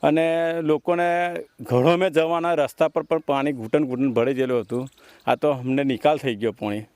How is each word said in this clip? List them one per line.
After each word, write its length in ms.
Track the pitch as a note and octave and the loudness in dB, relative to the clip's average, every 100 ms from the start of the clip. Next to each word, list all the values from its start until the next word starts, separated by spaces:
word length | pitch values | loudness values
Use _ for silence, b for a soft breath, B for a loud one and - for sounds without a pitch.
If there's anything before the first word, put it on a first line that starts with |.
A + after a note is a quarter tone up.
અને 240 | D3 D#3 E3 E3 E3 E3+ D#3 | 4 2 2 0 -2 -2 0
લોકોને 380 | D3+ - F3 F3 E3+ F3 E3+ - _ A#2 | -2 0 0 0 0 -2 -6 -14 _ 0
ઘરોમાં 440 | B2 C#3 F3 F#3 D#3 | 2 4 4 2 2
જવાના 340 | D#3+ E3+ E3+ E3 | 2 0 0 0
રસ્તા 280 | C3+ - D#3+ | 0 0 0
પર 100 | - D#3 | 0 -2
પણ 160 | D#3+ - | -4 0
પાણી 240 | C#3 C#3+ C3+ | 0 0 -4
ઘૂંટણ 320 | A2 D3 D3 | -2 0 0
ઘૂંટણ 240 | B2 C3+ A#2 | 0 0 2
ભરાઈ 180 | A#2+ C3 | 0 0
ગયેલું 260 | B2+ B2 | 0 -2
હતું. 220 | G2+ A#2+ C3 B B B - | -2 -6 -8 B B B -4
આ 100 | B2 | 0
તો 100 | D3+ C3+ | 0 -2
અમને 240 | B2 C3+ C#3 | -2 -2 0
નિકાલ 320 | A#2+ D3 D3+ | 2 2 2
થઈ 120 | C#3 G#2+ | -2 -2
ગયો 100 | A2+ G2+ | -4 -4
પાણી 240 | G#2 G#2 G#2+ | -6 -6 -8